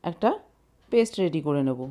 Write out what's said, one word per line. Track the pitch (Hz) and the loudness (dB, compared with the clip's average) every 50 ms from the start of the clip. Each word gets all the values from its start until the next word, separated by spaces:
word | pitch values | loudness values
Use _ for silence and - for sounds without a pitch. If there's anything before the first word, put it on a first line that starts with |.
| - | -6
একটা | 175 170 - - 233 349 415 - _ _ _ _ _ _ _ _ _ | -8 -6 0 0 0 0 -2 -10 _ _ _ _ _ _ _ _ _
পেস্ট | - 233 226 226 - - | 2 2 2 2 0 -2
রেডি | 190 175 151 165 | 0 0 0 -2
করে | 143 147 143 143 135 | 0 0 0 2 2
নেব। | 135 131 123 127 135 | 0 -2 -4 -8 -12